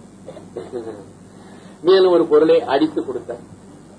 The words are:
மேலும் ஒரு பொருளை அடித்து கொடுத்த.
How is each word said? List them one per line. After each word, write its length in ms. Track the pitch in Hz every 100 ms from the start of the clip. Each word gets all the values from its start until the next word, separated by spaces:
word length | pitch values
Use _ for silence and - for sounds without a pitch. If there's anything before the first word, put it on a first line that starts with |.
| - - - - - 117 - 123 110 101 - - - - - - - -
மேலும் 300 | 156 190 185
ஒரு 140 | 170 160
பொருளை 360 | 151 160 165
அடித்து 420 | 139 143 156 160
கொடுத்த. 320 | 135 123 - - - - - - -